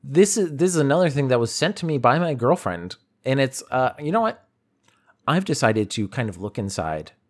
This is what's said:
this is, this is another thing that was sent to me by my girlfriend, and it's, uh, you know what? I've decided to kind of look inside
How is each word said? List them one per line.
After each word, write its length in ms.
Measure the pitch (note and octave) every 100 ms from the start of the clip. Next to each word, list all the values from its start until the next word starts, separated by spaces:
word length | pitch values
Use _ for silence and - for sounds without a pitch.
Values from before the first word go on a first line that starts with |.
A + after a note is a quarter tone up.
this 340 | C#3 C#3+ G3+ A3+
is, 180 | F3+ C#3
this 160 | F3+
is 60 | F3
another 320 | C#3+ D#3 F3+
thing 180 | C#3 C3+
that 120 | B2
was 120 | A#2
sent 220 | - D#3+ -
to 80 | E3
me 120 | D3
by 200 | B2 C#3+
my 140 | F3
girlfriend, 640 | C3+ A#2+ E3+ - F2 F2+ - _ _ B2+
and 140 | C#3
it's, 220 | C3+ - -
uh, 200 | B2+ B2+ -
you 120 | D3+
know 100 | G#3
what? 240 | A3+ - _ _ _ _ _ _ _ _ -
I've 180 | D#3+ F#3+
decided 440 | C#3+ A#2 A2 G#2
to 160 | - G2
kind 200 | - A2+
of 100 | F2
look 160 | G#2 -
inside 540 | G2 - D#2+ D#2 D#2 _